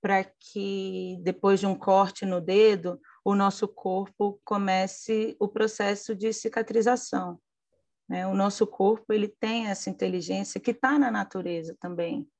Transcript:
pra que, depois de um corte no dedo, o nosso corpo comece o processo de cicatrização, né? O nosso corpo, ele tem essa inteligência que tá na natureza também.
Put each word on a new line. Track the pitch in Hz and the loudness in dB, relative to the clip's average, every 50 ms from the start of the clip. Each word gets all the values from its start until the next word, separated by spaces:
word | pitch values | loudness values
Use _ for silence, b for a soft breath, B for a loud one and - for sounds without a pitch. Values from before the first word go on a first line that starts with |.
pra | - 196 196 190 190 | 0 2 2 2 0
que, | 190 _ _ _ - - 208 196 196 196 196 190 190 190 185 185 185 185 180 175 | -2 _ _ _ -14 -10 -8 -6 -4 -4 -4 -6 -6 -6 -6 -8 -8 -8 -4 -4
depois | 165 - - - 196 196 185 | -4 -4 0 4 4 4 4
de | 160 | 4
um | 196 190 | 0 -2
corte | 185 - - 190 190 196 190 - - - | 0 2 4 6 6 6 4 0 -6 -4
no | 190 185 180 | -2 -2 -2
dedo, | 170 175 190 202 220 220 208 190 165 180 180 180 b b b b b | -2 2 6 8 8 8 6 4 -2 -6 -6 -6 b b b b b
o | 196 202 | 0 2
nosso | 202 196 196 196 - - | 4 4 2 2 0 -4
corpo | 202 - - - 190 185 190 196 190 _ _ 208 202 202 - _ | -4 -4 -8 -6 -4 -2 -2 -4 -6 _ _ -2 -2 -2 -6 _
comece | - 214 202 202 196 185 185 190 190 - - - - 220 220 220 226 - _ | -4 -2 -2 0 0 2 0 0 -2 -4 -12 -6 -2 -2 0 0 -2 -2 _
o | 208 208 | -4 -4
processo | - 220 214 220 214 - 214 202 208 202 - - 226 | 0 0 0 0 0 -2 -2 -2 -2 -4 -4 -8 -8
de | 190 202 220 220 | -4 -2 -4 -4
cicatrização, | - - 226 220 233 226 226 214 226 220 226 247 247 - - - - 185 180 175 - _ _ _ _ _ _ _ _ _ _ _ _ _ _ | -2 -6 -4 -2 -2 -4 0 2 2 4 4 2 2 0 -4 -6 -4 -4 -6 -10 -12 _ _ _ _ _ _ _ _ _ _ _ _ _ _
né? | 180 180 185 | -6 -4 -4
O | 190 190 | -2 0
nosso | 196 196 202 196 - 220 | 2 2 0 2 2 0
corpo, | 208 - - 190 196 220 220 - - 220 | 0 0 0 2 2 2 2 0 -2 0
ele | 214 208 | 0 0
tem | 208 - _ - 220 226 233 226 | -2 -4 _ -4 -2 -2 -2 -2
essa | 208 196 - - - | -4 -4 -4 -6 -8
inteligência | 185 - 190 190 185 180 165 160 185 190 202 - - 202 | -6 -4 -4 -2 -2 -4 -4 -4 -4 -4 -4 -6 -8 -6
que | - - 240 | -2 -2 -2
tá | - - 262 285 | 0 0 2 4
na | 302 277 247 | 4 2 2
natureza | 220 208 196 - - 190 180 175 175 170 160 160 - _ | 0 -2 -4 -4 -6 -6 -6 -4 -6 -6 -6 -10 -12 _
também. | - 180 175 170 170 170 156 143 - _ _ _ | -10 -10 -4 -4 -4 -4 -4 -6 -8 _ _ _